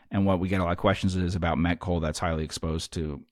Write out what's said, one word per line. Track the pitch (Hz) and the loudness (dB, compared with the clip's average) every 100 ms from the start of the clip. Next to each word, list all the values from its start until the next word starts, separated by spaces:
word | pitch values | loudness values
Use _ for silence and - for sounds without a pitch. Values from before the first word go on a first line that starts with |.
| - | -4
And | 98 98 | 0 2
what | 92 | 2
we | 90 | 2
get | 95 | 0
a | |
lot | 87 | 0
of | 87 | 2
questions | 104 95 98 92 | 2 2 0 0
is | 87 | 0
about | 92 85 71 | 0 0 2
met | 85 87 | 2 0
coal | 92 87 | -2 -2
that's | 80 - | -2 -2
highly | 90 80 | -2 -2
exposed | 78 - 82 80 - | -4 -6 -4 -4 -4
to | 90 78 71 - | -6 -6 -6 -12